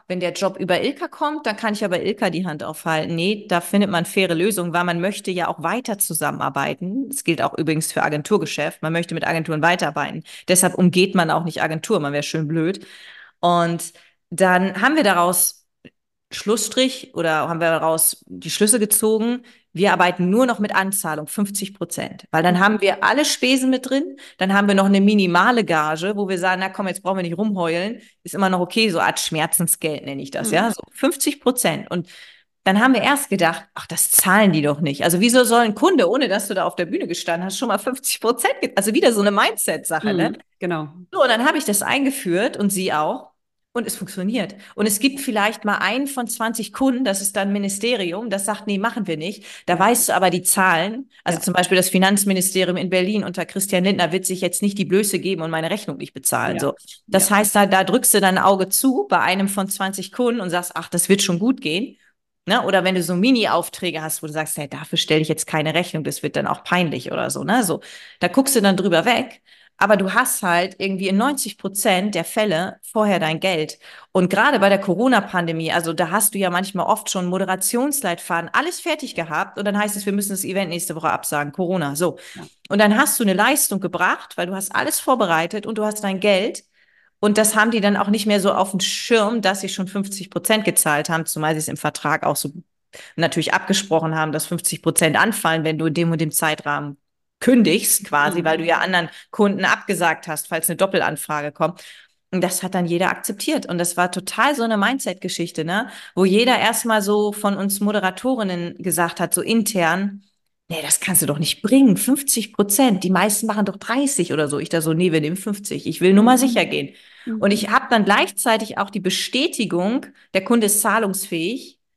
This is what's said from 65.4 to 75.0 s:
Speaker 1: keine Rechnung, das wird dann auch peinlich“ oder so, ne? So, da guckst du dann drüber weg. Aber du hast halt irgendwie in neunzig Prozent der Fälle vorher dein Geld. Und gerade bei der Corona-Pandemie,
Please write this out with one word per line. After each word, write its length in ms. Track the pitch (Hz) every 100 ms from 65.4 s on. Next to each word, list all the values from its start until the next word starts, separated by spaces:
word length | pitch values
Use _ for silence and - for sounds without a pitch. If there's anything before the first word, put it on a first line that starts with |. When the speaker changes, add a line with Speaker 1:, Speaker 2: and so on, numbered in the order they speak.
| -
Speaker 1:
keine 260 | 156 156
Rechnung, 320 | 156 180 160
das 180 | 143 147
wird 140 | 147 -
dann 100 | -
auch 160 | -
peinlich“ 480 | - 180 170 127 -
oder 200 | - -
so, 120 | 131
ne? 220 | 165 240
So, 160 | 190 147 - - - -
da 80 | 208
guckst 260 | - 269
du 60 | 240
dann 160 | 202 185
drüber 300 | 185 165 196
weg. 340 | 233 - - _ - _ -
Aber 180 | 202 208
du 160 | 190
hast 300 | 202 254 -
halt 340 | 190 170 190 -
irgendwie 300 | 196 190 190
in 80 | 196
neunzig 420 | 254 277 208 -
Prozent 560 | 196 196 226 185 208
der 100 | 185
Fälle 520 | 165 - 214 160 185 -
vorher 360 | - 220 214 180
dein 220 | 156 160
Geld. 400 | 190 170 156 - - - -
Und 180 | 190 180
gerade 300 | 190 247 254
bei 80 | 196
der 100 | 196
Corona-Pandemie, 920 | 196 175